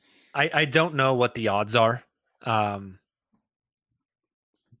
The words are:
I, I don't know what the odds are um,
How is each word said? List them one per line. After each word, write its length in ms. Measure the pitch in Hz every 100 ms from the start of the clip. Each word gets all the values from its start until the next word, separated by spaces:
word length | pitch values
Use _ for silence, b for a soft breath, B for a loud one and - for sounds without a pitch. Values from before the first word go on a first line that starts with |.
| b b b
I, 160 | 143 156
I 120 | 151
don't 320 | 151 156 170 147
know 180 | 135
what 200 | 127 120
the 140 | 120 107
odds 280 | 98 104 117
are 260 | 113 120 - _ _ _
um, 560 | - 110 104 101 98 92 _ _ _ _ _ _ _ _ _ _ _ _ _ _ _ _ _ _